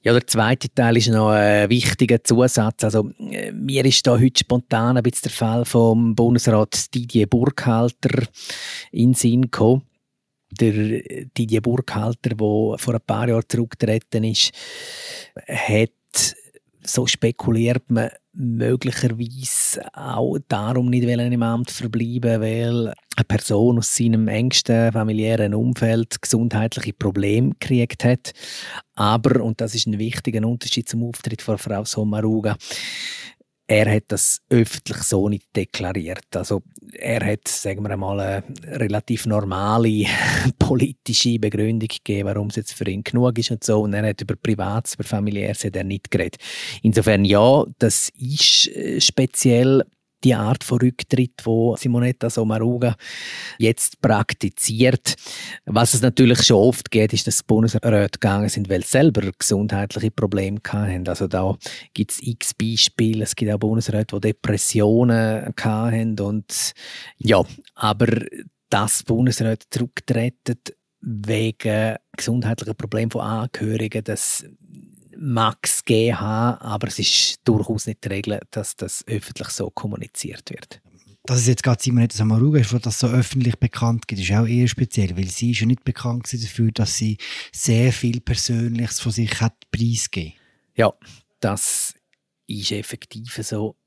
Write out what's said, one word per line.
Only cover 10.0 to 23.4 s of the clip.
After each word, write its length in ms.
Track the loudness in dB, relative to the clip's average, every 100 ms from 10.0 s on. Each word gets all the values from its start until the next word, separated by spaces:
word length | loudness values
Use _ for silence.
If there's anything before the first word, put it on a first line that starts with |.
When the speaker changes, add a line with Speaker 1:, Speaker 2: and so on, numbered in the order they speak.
| _ _ _ _ _ 0
Speaker 1:
Der 640 | 0 2 -2 -2 -6 -12 -8 -4
Didier 240 | 0 0
Burkhalter, 720 | 0 -2 -2 -4 -2 -2 -4
der 60 | -2
vor 560 | 0 2 0 -2 -2
ein 80 | -2 -2
paar 220 | -2 0
Jahren 160 | 0 0
zurückgetreten 760 | -4 -4 -2 0 0 _ -2
ist, 260 | 0 0 -2 -2 -18 -16 -16 -16 -14 -16 -16 -18 -8
hat, 880 | -6 0 2 0 _ _ -2 -2 -4 -20 _ _ _
so 220 | -4 -2 -2
spekuliert 840 | 0 -2 0 0 2 2 0 _
man, 200 | 0 0 -8 _
möglicherweise 1500 | -6 -4 -2 0 0 -2 -2 -2 -2 -8 -8 -4 -2 -2 -4 -10
auch 440 | -14 -8 -2 -2 -2 -4
darum 420 | -4 0 0 2
nicht 180 | 2 2
wollen 240 | 0 0
im 120 | 0
Amt 260 | 0 -2 -4
verbleiben, 720 | -6 -4 -4 -4 -2 0 0
weil 460 | 0 -2 -2 -2 -2 -8 _
eine 80 | -4 0
Person 500 | 0